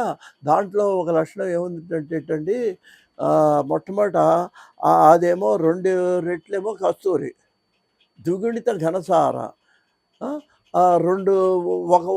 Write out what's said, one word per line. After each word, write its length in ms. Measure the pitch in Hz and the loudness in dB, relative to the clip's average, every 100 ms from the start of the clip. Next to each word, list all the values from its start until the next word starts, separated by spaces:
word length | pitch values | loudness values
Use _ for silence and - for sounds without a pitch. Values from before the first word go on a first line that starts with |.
| 220 151 - _ 139 | -2 -6 -14 _ 0
దాంట్లో 520 | 165 202 202 202 190 | 0 0 -2 0 0
ఒక 120 | 165 | 0
లక్షణం 380 | 165 160 202 190 | 0 -2 -4 -6
ఏముందంటేటండి, 1300 | 170 180 170 170 165 143 160 156 156 156 240 233 180 _ _ _ - | -4 -6 -10 -8 -8 -6 -8 -6 -6 -4 -4 -4 -6 _ _ _ -6
ఆ, 400 | 147 151 151 147 | 0 2 2 2
మొట్టమొదట 560 | 139 156 - 196 208 170 156 165 175 - - - | 0 -4 -4 -2 0 2 2 2 -2 -10 -20 -4
ఆ, 280 | - 165 156 | 2 6 8
అదేమో 440 | 170 175 180 208 208 | 6 4 0 0 0
రెండు 640 | 160 180 185 185 180 180 | 0 0 0 0 0 -2
రెట్లేమో 540 | 170 175 - 196 196 | -4 -8 -8 -8 -6
కస్తూరి, 600 | 196 175 170 196 170 131 - _ _ _ _ _ _ _ _ | -4 -4 -2 -2 -2 -4 -14 _ _ _ _ _ _ _ _
ద్విగుణిత 500 | 110 185 226 233 240 | -4 -2 -2 -4 -4
ఘనసార, 760 | 202 160 180 170 170 139 127 117 - _ _ _ _ _ - | -2 -2 -4 0 2 2 -2 -8 -14 _ _ _ _ _ -14
ఆ, 160 | 247 294 - _ _ 175 | -10 -10 -14 _ _ 2
ఆ, 220 | 180 175 | 4 4
రెండు, 340 | 165 190 190 196 185 185 175 180 175 175 | 2 0 0 0 0 -2 -2 -4 2 2
ఒక 100 | 175 | 2